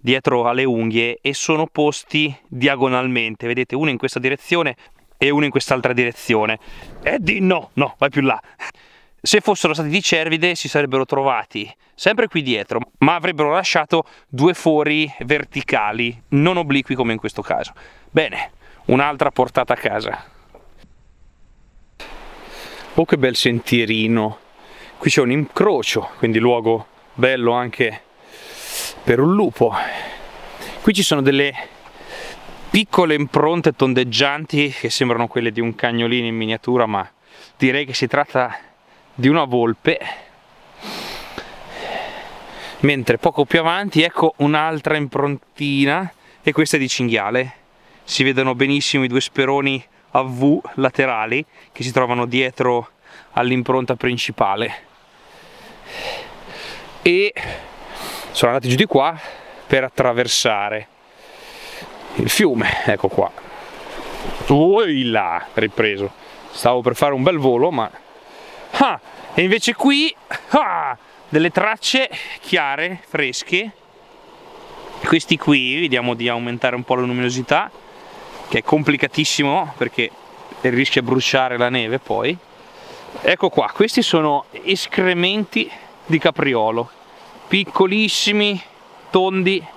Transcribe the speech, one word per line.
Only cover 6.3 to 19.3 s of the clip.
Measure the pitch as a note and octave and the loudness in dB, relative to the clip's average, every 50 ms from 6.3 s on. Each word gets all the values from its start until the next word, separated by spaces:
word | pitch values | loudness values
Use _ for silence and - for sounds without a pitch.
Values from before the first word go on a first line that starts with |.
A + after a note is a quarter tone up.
| A#2 A2 G#2+ G#2+ A2 A2 - - - - - - - - - | 2 2 2 0 -2 -4 -8 -18 -18 -18 -18 -18 -18 -6 -4
Eddie, | - - C#4+ F#3 D#3+ G#3 G3+ | -4 -2 -2 0 -2 0 2
no, | F#3+ F#3 F#3 E3 D3 - _ | 2 2 2 0 -2 -6 _
no, | - C#3+ - - _ | -2 -2 -2 -2 _
vai | C3 C#3+ | -2 0
più | - D3 | 0 0
là. | C3+ C3 A#2 A2 - - - _ - - - _ _ _ _ _ _ _ _ _ | 0 0 0 -2 -6 -16 -20 _ -16 -16 -16 _ _ _ _ _ _ _ _ _
Se | - - - G#3 | -2 2 2 2
fossero | - - G3+ - - E3+ D3+ | 4 2 0 2 0 -2 0
stati | D3+ D#3+ D3 | 0 -2 0
di | D3+ G3+ | 0 0
cervide | F#3+ - - E3 D#3+ E3 D#3+ E3 D#3+ F3+ E3+ | 2 2 0 0 2 0 0 0 2 0 0
si | - - | -2 -6
sarebbero | C#3+ - D3 D3 C3+ B2+ C3+ C3 | -2 0 0 0 2 0 -2 0
trovati | - - C#3 C3+ C3+ B2+ A2 - _ - G#2+ G#2 - - _ _ _ _ | 0 0 0 2 0 0 -2 -4 _ -10 -10 -10 -10 -14 _ _ _ _
sempre | - - F#3+ G#3+ G#3 A#3 | 0 2 2 2 4 0
qui | G#3 - E3+ | 0 0 -4
dietro, | C#3+ B2+ A#2+ G#2+ G2+ - - A2+ A#2+ _ _ _ | 0 0 -2 -2 -2 -4 -4 -6 -6 _ _ _
ma | C#3 C#3+ E3+ | 4 4 4
avrebbero | F3 D#3 F3 E3+ C#3+ D3+ D3 | 2 -2 -4 -2 0 0 2
lasciato | D3+ F#3 F#3 - - E3+ D3+ - - E3 D3+ - - - _ | 2 0 0 2 0 0 0 2 0 0 0 -2 -12 -20 _
due | _ C#3 B2 C#3+ F3 F3 | _ -2 2 4 4 2
fori | - - E3 D#3 D3+ D3 D3+ D3+ D#3 D#3 C#3+ C#3 - | 4 2 2 4 4 2 2 2 0 0 -2 -4 -12
verticali, | - A#2+ D3+ D3 - - - C#3 - - - A#2+ G#2+ G#2 G#2+ A#2 A#2+ A#2 A#2 A2+ - _ | -2 0 0 0 0 -4 -8 -8 -4 0 0 0 0 -2 -2 -2 -4 -4 -4 -8 -8 _
non | - C#3 D3+ F3 F#3 | 2 2 4 4 2
obliqui | F3 E3+ D3 C#3 C#3 C3 - C3+ | 0 0 0 0 0 0 -2 -2
come | B2+ B2 A#2 A2 | -2 0 -2 -2
in | A2 | -4
questo | - A2 - - G#2 | -6 -8 -8 -8 -4
caso. | - - - - - - - - - - - - - | -2 -2 -2 -2 -8 -12 -20 -20 -20 -20 -20 -20 0
Bene, | - D#3 D#3+ A#2+ F2 - - - - - - - - - - | 0 0 0 2 -4 -8 -10 -12 -14 -20 -20 -20 -20 -10 0
un'altra | - A#2+ C3 C#3+ D3 D3 C3+ - | 2 2 4 4 2 0 0 0
portata | C#3+ | 0